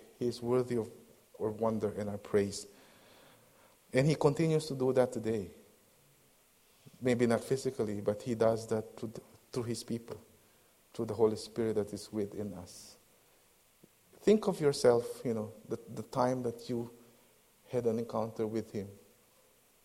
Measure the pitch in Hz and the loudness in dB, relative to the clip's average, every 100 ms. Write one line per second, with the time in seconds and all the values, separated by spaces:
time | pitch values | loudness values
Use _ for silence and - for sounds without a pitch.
0 | - - 123 113 120 127 120 120 104 - | -16 -4 -4 -2 0 2 2 -2 -4 -8
1 | - - _ - 110 107 113 110 104 98 | -20 -20 _ -6 -4 0 0 2 0 -2
2 | 104 101 - 104 101 - - - - - | -4 -6 0 2 2 -2 -12 -18 -20 -20
3 | - - - - - - - _ _ 127 | -20 -20 -20 -20 -20 -20 -20 _ _ 2
4 | 143 143 151 143 165 156 156 135 131 127 | 4 4 2 4 2 2 0 0 2 4
5 | 123 120 107 113 85 - - - _ _ | 2 0 -2 -2 -4 -12 -20 -20 _ _
6 | _ _ _ _ _ _ _ _ - - | _ _ _ _ _ _ _ _ -20 -4
7 | 127 120 120 113 - 131 131 123 107 101 | 0 4 4 4 2 -2 0 -2 -2 -2
8 | 101 104 131 113 113 110 110 110 - - | -2 -2 -2 2 2 2 0 -2 -4 -8
9 | 113 - - - _ 135 117 117 - 113 | -10 -10 -16 -20 _ -6 -6 -6 -6 -6
10 | - 107 - - _ _ _ _ _ - | -8 -14 -16 -20 _ _ _ _ _ -6
11 | 110 104 110 107 - - 113 107 101 101 | -4 4 4 4 -6 -4 -2 0 -2 -6
12 | - 110 101 92 104 90 87 - - - | -8 -4 -4 -6 -8 -10 -14 -16 -20 -20
13 | _ _ _ _ _ _ _ _ - _ | _ _ _ _ _ _ _ _ -20 _
14 | _ - - 214 208 170 147 139 127 120 | _ -2 4 4 4 2 2 4 6 6
15 | 117 - 127 110 107 - - - - 113 | 2 -4 -4 -4 -6 -10 -10 -10 -8 -12
16 | - 135 123 131 123 - - 120 117 - | -6 0 0 0 -4 -6 -6 -6 -6 -12
17 | - - _ _ _ _ - 123 117 113 | -20 -20 _ _ _ _ -6 -2 0 0
18 | 117 113 110 113 110 113 107 110 98 101 | -2 -4 -4 -2 -2 -2 -4 -6 -8 -12
19 | - _ _ _ _ _ _ _ | -20 _ _ _ _ _ _ _